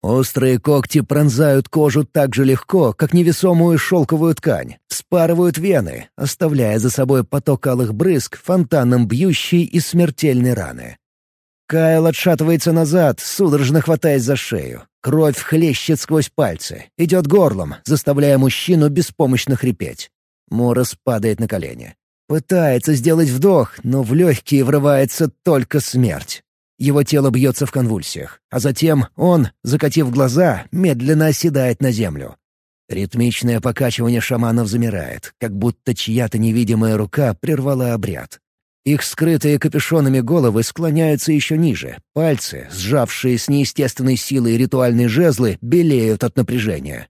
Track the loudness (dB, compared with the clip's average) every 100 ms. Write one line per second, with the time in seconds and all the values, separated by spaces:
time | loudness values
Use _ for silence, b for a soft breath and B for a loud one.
0 | 0 0 0 0 0 0 2 0 2 -2
1 | 0 0 2 2 2 2 0 0 2 2
2 | -2 0 0 2 0 0 0 0 2 0
3 | 0 2 2 2 2 4 4 2 0 0
4 | 0 0 0 0 -2 -4 -4 -14 _ -14
5 | -4 0 2 2 2 0 0 0 0 -8
6 | -16 -8 -8 -2 -2 0 0 0 0 0
7 | 0 0 0 -4 -2 -2 0 -2 -2 0
8 | 0 0 -2 -12 -2 0 2 2 2 2
9 | 2 0 0 0 0 0 0 -2 -2 0
10 | 0 0 0 2 0 -2 -6 -12 -18 -20
11 | _ _ _ _ _ _ _ 0 2 4
12 | 2 0 0 2 2 2 2 0 2 2
13 | 2 0 -8 0 2 2 2 0 2 0
14 | 2 0 0 -2 -2 -6 -8 -12 -18 _
15 | -2 2 2 0 -2 0 2 0 -2 -2
16 | 0 -2 -2 -2 -4 -4 -12 -16 -18 _
17 | 0 0 2 4 4 2 -6 -10 -2 -2
18 | 0 0 4 4 2 0 0 2 4 2
19 | -2 0 0 0 0 -2 -2 -4 -8 -12
20 | -18 _ _ _ _ -2 0 0 -2 -4
21 | -4 -2 -2 -2 -4 -4 -8 -12 -18 -20
22 | _ _ _ -6 0 2 2 2 2 2
23 | 2 2 2 2 4 4 2 -4 -4 -2
24 | 0 2 4 2 2 2 2 2 2 2
25 | 0 0 -4 -2 0 0 0 -2 -2 0
26 | 0 -2 -10 -16 _ _ _ _ 0 2
27 | 2 2 2 2 2 0 -4 -2 -2 -2
28 | -6 -12 -14 -18 _ -4 -4 0 0 2
29 | 0 0 2 2 0 _ -4 -2 0 0
30 | 0 2 0 2 2 0 -6 -2 0 0
31 | 0 2 2 2 0 0 0 0 -2 0
32 | -4 -6 -12 -16 _ _ _ _ _ -8
33 | -6 0 0 0 -2 -2 -2 -2 -2 0
34 | -2 0 -2 -2 0 0 0 -2 -2 -4
35 | -8 -12 -18 _ -10 -4 -4 -4 -6 -6
36 | -2 -2 -2 -2 0 0 0 0 0 0
37 | -2 -2 -2 -2 -4 -2 -2 -2 -2 -4
38 | -6 -8 -12 -20 _ _ _ _ -2 -2
39 | -2 -6 -2 0 0 0 0 -2 -2 0
40 | 2 0 0 2 2 2 -2 -4 -2 0
41 | 2 0 0 0 0 0 0 -2 -8 -16
42 | _ -2 0 -2 -4 -12 -14 -10 -2 0
43 | 0 -2 -2 -2 0 0 0 -2 -4 -2
44 | -2 -2 -2 -2 0 0 0 2 2 2
45 | 2 2 2 2 -2 -2 0 2 4 2
46 | 2 0 -2 -2 -2 -2 -4 -6 -8 -14
47 | -16